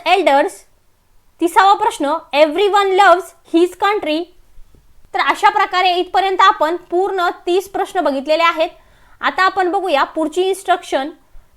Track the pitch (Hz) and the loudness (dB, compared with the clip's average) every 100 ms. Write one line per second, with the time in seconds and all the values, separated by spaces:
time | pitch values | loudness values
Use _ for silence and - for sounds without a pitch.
0 | 311 381 311 277 370 - _ _ _ _ | 0 0 2 2 0 -6 _ _ _ _
1 | _ _ _ - 339 403 392 403 440 427 | _ _ _ -6 0 2 4 2 0 -4
2 | 285 320 - 277 311 320 403 403 392 381 | -4 -4 -2 2 2 2 0 2 0 4
3 | 392 359 370 _ - 330 349 - 403 415 | 4 4 0 _ -2 0 0 0 -2 -2
4 | 302 311 339 _ _ - - - _ - | -2 -4 -6 _ _ -20 -20 -20 _ -20
5 | - 381 277 - 415 403 381 370 370 349 | -10 -2 0 2 2 2 0 0 0 0
6 | 359 381 381 381 392 403 311 349 - 349 | -2 -2 -2 2 0 2 -2 -4 -4 -2
7 | 392 381 349 - - 359 392 370 381 370 | -2 -2 -4 -4 -4 -4 -2 -6 -6 -2
8 | 294 269 277 311 330 320 339 - _ _ | -2 -2 -2 0 0 0 -4 -6 _ _
9 | _ - 262 277 370 381 359 392 359 277 | _ -6 -4 0 0 0 -2 -2 -2 -2
10 | 330 320 302 349 381 381 - 359 - 294 | -2 -4 -4 -2 -4 -4 -2 -4 -2 -6
11 | 285 - _ - _ | -6 -12 _ -20 _